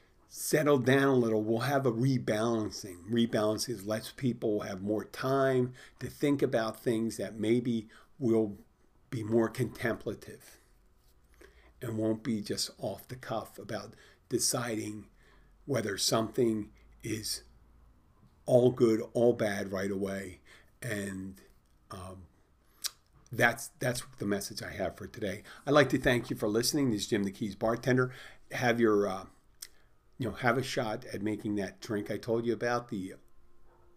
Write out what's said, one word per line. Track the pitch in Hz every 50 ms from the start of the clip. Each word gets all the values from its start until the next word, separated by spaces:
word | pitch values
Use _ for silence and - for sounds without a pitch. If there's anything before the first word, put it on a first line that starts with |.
| _ _ _ _ _ _ -
settle | - - - - 147 151 147 147 131
down | 107 131 131 135 135 139
a | 131
little, | 123 117 113 110 107 107
we'll | 110 113 113
have | 123 139 143 135 135
a | 123
rebalancing. | 113 113 127 135 131 120 - 131 107 107 113 120 117 110 107 98 - - - 98 90 87 87
Rebalancing | 104 120 117 117 113 123 110 107 107 110 98 - - 117 98 95
lets | 104 107 113 - -
people | - - 135 123 113 - 127 113 104 104
have | 110 110 98 92
more | 98 104 107 104 95
time | - - - - 131 135 135 135 135 131 127 123 127 127 - - - - -
to | 127
think | 123 - - 156 143 143 135
about | 147 131 131 117 113 110 113 -
things | - 131 113 110 113 113 107
that | - 101 95 107 113
maybe | 104 107 120 123 120 123 117 110 107 - - - - - -
will | - 139 113 113 113 110 101 98 - - _ _ _ _ _ _ _ _ -
be | - 113 107
more | 104 113 117 113
contemplative | 110 - 131 123 - - - - 113 104 - - 117 98 - - - 98 - - - - - _ _ _ _ _ _ _ _ _ _ _ _ _ _ _ - - - - - - - _ - 127
and | 123 113 107
won't | 110 110 110 110 -
be | 127 113 104
just | 101 - 104 - - - - -
off | - 104 98 - -
the | - 127
cuff | 127 - - 113 107 107 - - -
about | 104 98 110 101 101 104 - - - - - _ _
deciding | - 123 117 - - - 123 120 120 113 107 110 107 107 107 98 - - - - - - - - - - _ -
whether | 147 135 117 104 104 98 -
something | - - - 113 113 104 - 135 120 113 110 107 - - - - - - - - -
is | 113 110 107 107 - - - - - - - _ _ _ _ - - - _ _ _ _ _ - - _ _ -
all | - 127 123 123 123
good, | 123 123 123 113 110 110 113 - -
all | 117 117 123 120
bad | 117 113 104 101 101 101 95
right | 98 92 101 101
away. | 98 98 98 95 98 98 98 92 87 - - - - - - - _ -
And, | - 120 107 101 98 98 95 95 95 95 92 - - - - _ _ _ _ _ _ -
um, | 101 92 90 95 95 95 85 - _ _ _ _ _ _ _ _ _ _ - - - _ _ _ _ - - -
that's, | 117 107 120 117 110 - - - - -
that's | 135 123 120 - - - -
the | - 107
message | 101 101 98 - - 104 - 104
I | 95
have | - 104 95 85 -
for | - 101
today. | - - 107 104 95 95 - - - - - -
I'd | 143 143
like | 147 139 131
to | 143 135
thank | - 139 123 123 123 -
you | 127
for | - 117
listening. | 107 104 113 123 - - 147 139 123
This | 107 101
is | -
Jim | - 117 101 101
the | 98
Keys | 95 - 113 101 98
Bartender. | - 110 113 120 117 - 135 127 127 127 127 - - - - - - - -
Have | 143 139 131 123 117 117
your, | 117 107 104 101 101
uh, | 95 92 95 95 - - _ _ _ - - - - - - - - - _ _ _ _ -
you | 120 107
know, | 92
have | - 131 120 120 135
a | 127
shot | - - 135 120 110 110 - - -
at | - 98 101
making | 107 107 104 - 107 104
that | 101 95 90 - -
drink | - - 107 101 101 -
I | 107
told | 95 - 120 113 120 117
you | 117 110
about, | 107 120 120 120 120 123 -
the | 117 98 92 95 - - - - - - - - - - - - - - - - -